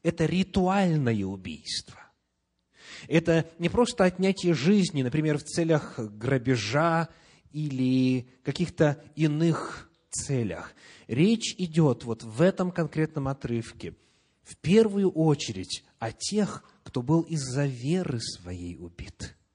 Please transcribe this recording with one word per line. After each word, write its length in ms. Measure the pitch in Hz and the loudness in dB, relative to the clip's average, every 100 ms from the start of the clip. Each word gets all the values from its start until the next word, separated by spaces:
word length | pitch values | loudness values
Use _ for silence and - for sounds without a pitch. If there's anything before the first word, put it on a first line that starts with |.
Это 240 | 165 165 156 | -4 0 0
ритуальное 960 | 180 190 196 180 202 185 156 123 110 | 0 0 0 2 2 2 2 2 0
убийство. 760 | 95 98 92 76 - - - - - _ _ _ _ _ _ _ - - - | -2 -6 -10 -12 -10 -10 -12 -20 -20 _ _ _ _ _ _ _ -20 -16 0
Это 440 | 156 170 165 - - | 2 4 2 0 -4
не 100 | 170 | -2
просто 360 | 233 240 - | 2 2 2
отнятие 500 | 185 180 190 190 175 | 2 2 0 2 0
жизни, 480 | 151 151 208 170 147 | 2 4 4 4 0
например, 360 | 123 147 151 147 | 0 0 0 0
в 60 | |
целях 540 | - - 165 151 - - | -2 -2 2 2 0 -10
грабежа 1120 | 107 107 123 135 120 123 101 143 170 165 160 - _ _ _ | -10 -6 -2 0 2 0 0 2 2 2 -2 -8 _ _ _
или 760 | 151 151 131 127 131 127 127 123 _ | -8 -4 0 2 4 2 0 -4 _
каких-то 600 | - - 175 - 151 143 - | -6 -4 -2 2 2 2 -6
иных 760 | - 156 151 165 156 - - - _ _ | 0 0 2 2 0 -4 -12 -18 _ _
целях. 640 | - - 135 107 82 - - - - - | -10 -4 -2 -2 -6 -12 -18 -20 -18 -4
Речь 480 | 117 190 226 - - | 2 4 4 -2 -6
идёт 460 | 180 160 151 117 | -2 4 4 2
вот 180 | 120 110 | -4 -8
в 180 | 113 110 | -4 2
этом 300 | 180 190 185 | 2 2 -2
конкретном 580 | 175 156 156 156 156 135 | -4 -4 -2 -4 -4 -6
отрывке 640 | 139 127 117 113 - 87 - _ _ _ _ | -6 -4 -4 -6 -12 -14 -14 _ _ _ _
в 140 | - - | -20 -6
первую 540 | 147 214 220 202 190 | 2 4 4 2 0
очередь 760 | 156 160 143 - 95 90 - _ - | 4 4 2 -2 -8 -8 -12 _ -10
о 140 | 113 | -10
тех, 520 | - - 208 202 - _ _ | -8 -4 -2 -2 -4 _ _
кто 200 | - 131 | -10 -4
был 200 | 123 165 | 2 2
из-за 440 | 160 160 131 131 143 | 2 -4 -4 -2 -2
веры 540 | 123 131 180 165 117 | -4 -2 -2 -2 -6
своей 560 | - - 87 90 87 87 | -6 -12 -12 -10 -10 -12
убит. 600 | 87 - - - - - _ | -14 -14 -16 -14 -16 -18 _